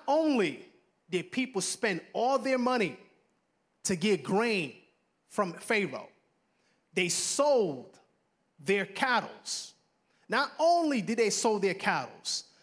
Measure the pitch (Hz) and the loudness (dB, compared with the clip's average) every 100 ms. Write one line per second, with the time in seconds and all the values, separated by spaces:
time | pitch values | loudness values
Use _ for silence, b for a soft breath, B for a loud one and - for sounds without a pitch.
0 | - 302 311 254 175 123 - _ _ _ | 0 2 2 2 0 -2 -14 _ _ _
1 | - 175 - - 254 196 185 - 226 170 | -6 -6 -4 -4 -4 -4 -4 -2 -2 -2
2 | - 190 240 269 240 262 240 254 180 120 | -6 -2 0 0 0 0 0 0 -2 -4
3 | - _ _ _ _ _ _ _ - 180 | -18 _ _ _ _ _ _ _ -4 0
4 | 208 185 131 190 233 208 139 - _ _ | 2 0 0 0 2 0 -4 -8 _ _
5 | _ _ _ - 185 170 - 220 180 120 | _ _ _ -4 -4 -4 -2 0 0 -6
6 | - _ _ _ _ _ _ _ _ 175 | -12 _ _ _ _ _ _ _ _ -2
7 | 180 - - - 294 262 190 131 113 - | -2 -2 -4 0 4 4 2 -4 -12 -20
8 | _ _ _ _ _ _ 151 196 190 - | _ _ _ _ _ _ -2 0 0 -2
9 | 269 233 - - - - - _ _ _ | 2 2 0 -12 -10 -10 -10 _ _ _
10 | b b b 220 285 - 330 349 320 262 | b b b -2 -2 2 4 4 4 0
11 | 175 226 214 - 233 214 190 175 202 165 | 0 2 2 2 0 2 0 0 0 -2
12 | 127 - - - - b | -4 -10 -8 -8 -8 b